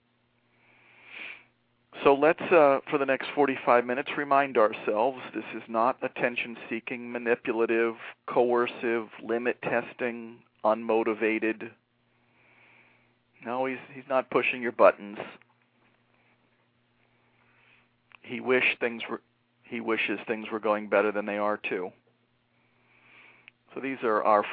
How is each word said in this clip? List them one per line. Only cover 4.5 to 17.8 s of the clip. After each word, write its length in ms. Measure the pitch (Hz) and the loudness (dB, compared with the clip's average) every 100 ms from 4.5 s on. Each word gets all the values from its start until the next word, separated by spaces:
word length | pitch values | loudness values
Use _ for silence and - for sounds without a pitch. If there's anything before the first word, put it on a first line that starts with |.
| 123 | 4
ourselves 640 | 107 110 - 107 127 127 - | 2 2 -4 0 0 -2 -10
this 80 | 107 117 110 | -10 -10 -12
is 80 | 113 | -6
not 300 | 113 120 - | 0 0 0
attention-seeking, 1080 | 131 - 127 120 120 117 - 113 - 123 120 | -6 -2 -2 -2 -8 -10 -8 -8 -8 -10 -8
manipulative, 840 | 120 117 120 - 113 113 113 117 113 - - - | -6 0 0 0 -2 2 2 0 -2 -14 -18 -4
coercive, 800 | - 120 120 120 - 123 117 107 - | 0 2 2 0 -2 -4 -4 -4 -14
limit-testing, 1160 | 107 117 123 - - 120 117 - 127 117 113 120 _ _ | -4 -2 -2 -4 -2 -4 -4 -8 -8 -8 -14 -18 _ _
unmotivated. 1040 | 110 110 117 110 113 104 110 110 110 110 113 - _ _ _ _ _ _ _ _ _ _ _ _ _ _ _ _ | 0 0 2 0 2 0 0 0 -2 -4 -10 -18 _ _ _ _ _ _ _ _ _ _ _ _ _ _ _ _
No, 220 | 113 127 131 | -8 -4 -4
he's, 120 | 127 - | -6 -12
he's 120 | 139 139 | -18 -2
not 220 | 131 120 | -2 2
pushing 320 | 135 120 131 | 0 0 -2
your 80 | 117 | -4
buttons. 480 | 113 98 - 101 104 - - _ _ _ _ _ _ _ _ _ _ _ _ _ _ _ _ _ _ _ _ _ _ _ _ | 6 6 6 -4 -12 -14 -14 _ _ _ _ _ _ _ _ _ _ _ _ _ _ _ _ _ _ _ _ _ _ _ _